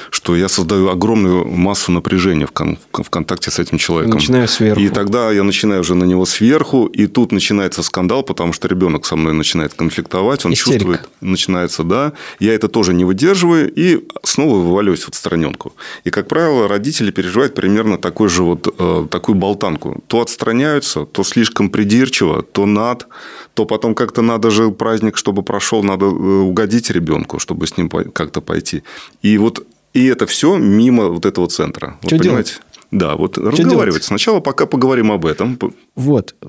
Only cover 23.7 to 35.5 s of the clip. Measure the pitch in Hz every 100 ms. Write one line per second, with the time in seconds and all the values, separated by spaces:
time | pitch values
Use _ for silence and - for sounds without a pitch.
23.7 | 110 117 107 117 123 117 113 113 107 110
24.7 | 101 110 110 107 - 104 98 - 101 -
25.7 | 113 101 95 98 85 95 98 95 90 101
26.7 | 117 113 92 78 73 - - - 82 82
27.7 | - 85 85 - - 78 - - 82 -
28.7 | 78 - - - _ 104 104 110 - -
29.7 | _ _ 127 131 - 104 - 160 190 107
30.7 | 104 123 120 95 85 101 90 85 - 78
31.7 | - - - - 160 175 123 - - -
32.7 | - - 98 78 78 92 - 104 156 170
33.7 | 233 95 78 - 196 233 196 143 - 147
34.7 | 135 131 123 110 98 80 76 113